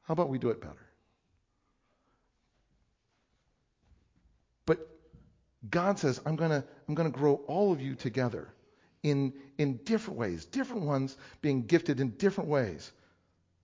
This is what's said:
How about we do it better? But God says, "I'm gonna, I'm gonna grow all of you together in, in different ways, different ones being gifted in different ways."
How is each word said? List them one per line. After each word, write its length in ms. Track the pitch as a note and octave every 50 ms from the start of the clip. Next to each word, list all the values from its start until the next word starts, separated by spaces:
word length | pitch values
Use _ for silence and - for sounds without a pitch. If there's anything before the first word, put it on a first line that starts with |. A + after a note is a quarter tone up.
How 100 | _ -
about 160 | D#3+ E3 F3 C#3
we 100 | C3 B2+
do 120 | B2 A#2+
it 100 | A2 -
better? 260 | - D#2 C#2+ - - _ _ _ _ _ _ _ _ _ _ _ _ _ _ _ _ _ _ _ _ _ _ _ _ _ _ _ _ _ _ _ _ _ _ _ _ _ _ _ _ _ _ _ _ _ _ _ _ _ _ _ _ _ _ _ _ _ _ _ _ _ - _ _ _ _ _ _ _ _ _ _ _ _ _ -
But 220 | - D#3+ - - - - - _ - - - - - _ _ _ _ _ _ A2+ G2+
God 300 | - E3+ F3 G3 G3+ -
says, 220 | E3 C#3 B2 - -
"I'm 120 | D3 D#3+
gonna, 280 | D3 E3 D#3+ D3+ C#3+ C3 - - - -
I'm 80 | - D3+
gonna 160 | D#3 E3 D#3
grow 240 | A#2+ C3 D3 D3 C#3+ C#3+ -
all 260 | - D3 F#3 G#3 G3
of 80 | E3+ C#3
you 160 | C3 C3+ C3
together 560 | - - B2+ G#2 C3 B2+ A#2+ G#2 D2+ D2 - - _ _ _ _ _ _ _ _ _
in, 300 | - D3 C#3+ C#3 C#3 C3 C3+ - - - - -
in 200 | D3+ C#3 C3 A2+
different 400 | - - A#2 G#3+ - - - -
ways, 260 | A#2 G2 E2+ D#2+ -
different 380 | - - C4+ C4 - A#3+ G#3+
ones 340 | E3 D3 C#3+ C3+ C3+ C3+ - - - - - -
being 260 | - D3 C3+ B2+ A#2
gifted 320 | G#2+ E3 E3 - - C#3 A#2+
in 120 | C#3 B2
different 400 | G#2+ - G3 G3 F#3+ - D#3 D#3
ways." 420 | D3+ C#3 A#2+ G2 D#2+ C2+ - - - _ _ _ _ _ _ _ _ _ _ _ _ _